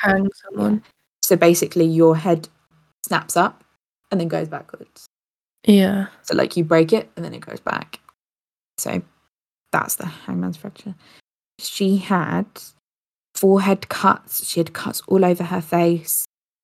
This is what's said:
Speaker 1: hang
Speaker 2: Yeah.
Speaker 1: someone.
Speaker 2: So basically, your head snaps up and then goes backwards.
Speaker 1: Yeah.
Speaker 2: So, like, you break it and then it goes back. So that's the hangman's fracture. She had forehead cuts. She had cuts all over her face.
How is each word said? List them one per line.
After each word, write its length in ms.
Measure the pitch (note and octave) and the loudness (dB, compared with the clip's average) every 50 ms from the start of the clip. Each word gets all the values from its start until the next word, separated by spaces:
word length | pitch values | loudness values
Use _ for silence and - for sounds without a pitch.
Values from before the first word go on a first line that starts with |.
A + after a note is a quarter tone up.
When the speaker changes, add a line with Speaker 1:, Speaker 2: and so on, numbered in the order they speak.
Speaker 1:
hang 220 | - G3+ F#3+ G3 G3 | 0 0 2 2 0
Speaker 2:
Yeah. 60 | G3 - _ - G3 | -2 -4 _ -14 -12
Speaker 1:
someone. 340 | G3 G#3 G#3 G#3 G#3+ G#3+ - _ _ _ _ _ _ _ - | -6 -2 -2 0 0 -2 -4 _ _ _ _ _ _ _ -2
Speaker 2:
So 120 | - G3 | 0 2
basically, 500 | E3 F3 E3+ E3+ E3+ - - - F3 E3 | 4 6 4 4 4 0 -2 0 0 2
your 300 | E3 D#3+ D#3+ E3 E3 D#3+ | 2 4 4 6 6 4
head 320 | D#3+ D#3 F#3 E3+ D#3+ D#3 - _ _ _ _ _ _ _ _ _ _ - | 4 0 0 -2 -2 -2 -8 _ _ _ _ _ _ _ _ _ _ -8
snaps 300 | - G3+ - - - - | -4 -4 -4 -4 -2 0
up 280 | F3 F3 A3 - _ _ _ _ _ _ _ _ _ _ - | 0 0 0 -2 _ _ _ _ _ _ _ _ _ _ -6
and 80 | - F#3+ | -4 -2
then 60 | E3+ E3 | -2 -2
goes 180 | E3 D#3+ D#3+ D#3 | -4 -4 -6 -6
backwards. 580 | D3+ C#3+ - - - - - - _ - - - _ _ _ _ _ _ _ _ _ _ - | -10 -12 -14 -16 -20 -20 -20 -20 _ -20 -20 -20 _ _ _ _ _ _ _ _ _ _ 4
Speaker 1:
Yeah. 420 | - G#3 G3+ F#3+ F#3 G3 G3 G3 - - _ | 6 6 6 6 4 0 -2 -4 -6 -10 _
Speaker 2:
So, 140 | - - - | -8 -4 -2
like, 200 | - - - - | -2 -2 0 -2
you 80 | F3 E3 | -2 0
break 300 | D#3+ E3 E3 E3 D#3+ A3 | 2 4 4 4 4 2
it 180 | A3 - - - | -2 -2 -4 -12
and 100 | - E3+ | -12 -12
then 80 | E3 - | -12 -12
it 80 | - | -14
goes 180 | - - A1 - | -14 -14 -14 -12
back. 400 | - - - - - - - - _ _ _ _ _ _ _ _ _ _ _ _ _ _ _ - | -8 -6 -6 -8 -8 -12 -20 -20 _ _ _ _ _ _ _ _ _ _ _ _ _ _ _ -10
So 240 | - - - F3+ F3 _ _ _ _ _ _ _ _ _ _ _ _ _ | -8 -6 -6 -8 -8 _ _ _ _ _ _ _ _ _ _ _ _ _
that's 240 | - - - - - | -2 -2 -2 -4 -6
the 100 | - - | -8 -10
hangman's 500 | F3 D#3 - - - F#3+ F3+ F3+ F#3 E3+ - | -12 -14 -14 -12 -10 -8 -6 -6 -6 -8 -10
fracture. 380 | - G3+ - - - G#3 F3+ - _ _ _ _ _ _ _ _ _ _ _ - | -14 -18 -18 -16 -16 -18 -18 -18 _ _ _ _ _ _ _ _ _ _ _ -16
She 380 | - - - - G3+ F#3+ G3 G3 | -14 -10 -6 -2 0 0 0 0
had 480 | F#3 - G3+ F3+ D#3 - - F3 G3+ - - - - - _ _ _ _ _ _ _ _ _ _ _ _ - | 0 0 -2 -2 0 -2 -2 -4 -4 -6 -10 -20 -20 -20 _ _ _ _ _ _ _ _ _ _ _ _ -4
forehead 540 | - - G3 F#3+ G3 F#3+ G3 G3 F#3+ - - | 0 4 4 4 4 4 2 0 0 -2 -8
cuts. 560 | - - - F#3+ - - - - - - - | -4 0 2 2 2 2 -2 -10 -10 -8 -8
She 140 | - - E3+ | -4 -2 -2
had 100 | E3 D#3+ - | -2 -2 -4
cuts 280 | - - - - - - - | -10 -8 -8 -8 -8 -4 0
all 180 | F#3+ F#3+ F#3+ | 2 4 4
over 180 | F3+ F3+ F3 F3+ | 4 2 0 -2
her 180 | E3+ F3+ F#3 | -4 -6 -6
face. 640 | D#3+ - - F3 E3+ E3+ E3+ E3+ D#3+ - - - - - _ _ _ _ _ _ | -4 -2 0 2 2 2 2 0 -2 -4 -6 -6 -6 -8 _ _ _ _ _ _